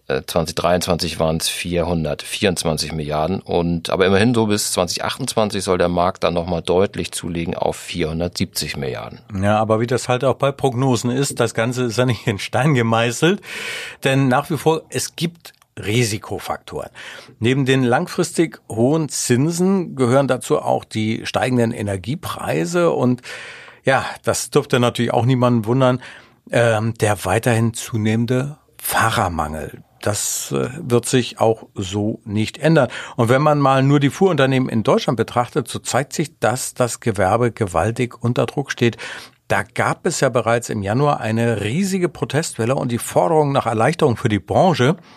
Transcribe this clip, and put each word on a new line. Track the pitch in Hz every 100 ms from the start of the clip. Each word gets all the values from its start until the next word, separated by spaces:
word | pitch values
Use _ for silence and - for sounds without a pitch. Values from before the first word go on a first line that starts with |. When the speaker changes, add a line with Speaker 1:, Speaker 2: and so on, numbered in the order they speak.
| -
Speaker 1:
äh, | 67 -
zwanzig | 87 80
dreiundzwanzig | - 82 90 95 85 85 78
waren's | 82 82 -
vierhundertvierundzwanzig | - 90 85 82 87 76 71 - - 101 82 82 76 73
Milliarden. | 80 73 76 80 95
Und, | - 90 85 85 -
aber | 87 92
immerhin | 98 113
so | 113 107
bis | 104 -
zwanzig | - 87 -
achtundzwanzig | - - 131 - 107 101
soll | 92 90
der | 87
Markt | 87 90 -
dann | 87
nochmal | 85 90 85
deutlich | - 87 101 95 85
zulegen | - 90 85 85
auf | - - -
vierhundertsiebzig | - 85 80 82 87 - 90 - 76 76
Milliarden. | 67 57 57 - - 101
Speaker 2:
Ja, | 101 107
aber | 110 110
wie | 117
das | 123 -
halt | 123
auch | 131 123
bei | 139
Prognosen | - 139 120 135 117 123
ist, | 127 139 -
das | 117
Ganze | - 113 123
ist | 123 107
ja | 127
nicht | 113 -
in | 98
Stein | - 113 151
gemeißelt. | 131 113 113 117 113 160 202 - - - - - -
Denn | 139 135 135
nach | 127 151
wie | 160
vor, | 160 160 -
es | 127 - -
gibt | 170 - - _ _ -
Risikofaktoren. | 101 117 113 101 - 92 - 76 - - - - - - - -
Neben | 113 135 131
den | 135
langfristig | 123 131 175 - 170 - 165 - -
hohen | 110 127 160 151
Zinsen | - - 120 151 170 185 196 165 139
gehören | 120 135 135
dazu | 127 - 147
auch | 127 127 -
die | 110 110 - -
steigenden | 95 123 123 113
Energiepreise | - 101 98 95 160 - - - 147 170 175 170
und | - 123 123 - - - - - -
ja, | - 131 - -
das | - 98 -
dürfte | 147 - 127
natürlich | 120 117 117
auch | - 117
niemanden | 127 123 120 107
wundern, | 131 127 127 - - - _ -
ähm, | 127 117 107 113
der | - 107 104 92
weiterhin | 107 123 113 117
zunehmende | 113 - 110 107 113 117 127 139 151 _ -
Fahrermangel. | - - 110 113 95 80 76 78 - - - -
Das, | 107 104 - - -
äh, | 139 123 143
wird | 151 120 -
sich | 131 117 -
auch | 110 110 -
so | - 90 104 107 123
nicht | 110 104 110 -
ändern. | 156 160 120 - - -
Und | 117
wenn | 131
man | 151 147
mal | 139 135
nur | 135 143
die | 139
Fuhrunternehmen | - 190 147 135 131 131
in | 113
Deutschland | 104 214 - 120
betrachtet, | 110 123 120 151 120
so | 127
zeigt | - 120 139
sich, | - 151 -
dass | 110 123 -
das | - 120 -
Gewerbe | 120 98 92 110 120
gewaltig | - 104 82 104 117 120 -
unter | 117 123 120
Druck | - 135
steht. | - 117 - - - - _ -
Da | 101
gab | 90 - 110 156 185
es | -
ja | 139
bereits | 120 113 117 -
im | 113
Januar | 95 120 147 -
eine | 110 113 117 107
riesige | 104 151 196 190 175
Protestwelle | - 113 139 165 - 113
und | 143 139
die | 117
Forderung | - 160 175 156 143
nach | 139 117
Erleichterung | 110 113 - 151 107
für | 117
die | 104
Branche | - 104 180 127 123 190 -